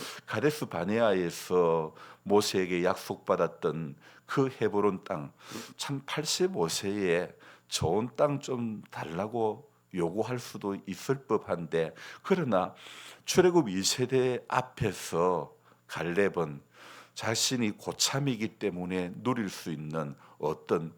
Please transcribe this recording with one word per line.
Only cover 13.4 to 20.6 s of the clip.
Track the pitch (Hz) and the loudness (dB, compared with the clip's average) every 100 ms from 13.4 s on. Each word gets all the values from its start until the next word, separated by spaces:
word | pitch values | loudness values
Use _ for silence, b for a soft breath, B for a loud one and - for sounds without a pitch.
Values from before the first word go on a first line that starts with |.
| 185 175 127 | 8 6 4
이 | 92 | 0
세대 | 95 - 127 131 127 123 - | 0 0 2 2 2 0 0
앞에서 | 127 - - 110 90 - 82 90 87 71 - b b _ | 0 0 -2 -2 -2 -4 2 2 2 -2 -12 b b _
갈렙은 | - 82 87 98 87 80 71 - B B B B | -6 -2 2 2 2 -2 -4 -14 B B B B
자신이 | - 107 113 - 127 113 101 | -8 -4 0 0 2 0 -2
고참이기 | - 82 - 135 143 117 110 - | -8 0 0 2 0 0 -4 -2
때문에 | 104 90 90 92 90 95 | -4 -2 -4 -2 -4 -4
누릴 | 113 123 101 | -2 0 -2
수 | - - | -4 -8
있는 | 78 76 80 73 69 B B | -8 -6 -4 -6 -8 B B
어떤, | 73 78 | -4 -4